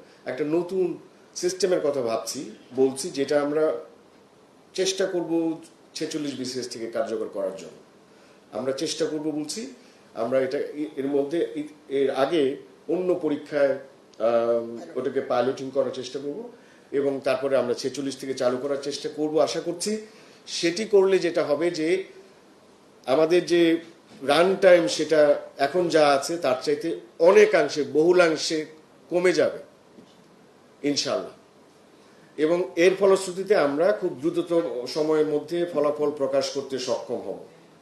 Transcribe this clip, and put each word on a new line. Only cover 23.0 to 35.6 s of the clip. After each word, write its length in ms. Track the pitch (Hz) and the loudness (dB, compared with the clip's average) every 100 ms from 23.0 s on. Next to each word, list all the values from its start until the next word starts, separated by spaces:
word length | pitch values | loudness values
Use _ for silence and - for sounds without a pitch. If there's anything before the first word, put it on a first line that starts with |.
| - | -2
আমাদের 400 | 156 160 175 156 | 2 4 2 2
যে 300 | 170 165 165 - - _ - | 4 4 2 -4 -20 _ -12
রান 340 | 135 147 185 190 | 0 2 4 4
টাইম 320 | 190 175 160 | 6 6 6
সেটা 520 | - 151 156 147 143 - - | -2 0 4 6 4 0 -2
এখন 320 | 139 180 170 | 0 0 2
যা 200 | 156 147 | 4 6
আছে 280 | 139 - 170 | 4 0 -4
তার 200 | 139 127 | -2 -2
চাইতে 380 | 151 147 165 - - - | -2 -2 -2 -8 -10 2
অনেকাংশে, 640 | 170 208 208 175 147 147 | 6 8 8 6 2 0
বহুলাংশে 840 | 127 143 165 180 170 151 - 160 156 - - - - | 0 2 4 4 4 0 -2 -4 -6 -14 -20 -20 -4
কমে 220 | 175 180 | 0 2
যাবে 260 | 151 127 - - - _ - - - - - - - - - | 2 0 -2 -16 -20 _ -20 -20 -20 -20 -20 -20 -20 -20 -6
ইনশাআল্লাহ। 480 | 143 139 139 98 - - _ _ - _ _ - - - - - | -2 -2 -2 -2 -4 -14 _ _ -20 _ _ -20 -20 -20 -18 -2
এবং 340 | 156 175 180 - | 0 2 -2 4
এর 160 | 185 185 | 4 6
ফলশ্রুতিতে 580 | 196 190 190 175 190 175 | 4 4 2 -6 2 4
আমরা 360 | 143 143 185 | 4 2 2
খুব 280 | 214 180 127 | 2 -2 -2
দ্রুততম 640 | 156 160 160 170 165 120 123 | -2 -2 0 0 0 -4 -6
সময়ের 320 | 156 156 156 151 | -2 0 2 2
মধ্যে 400 | 147 - 175 | 0 -2 -4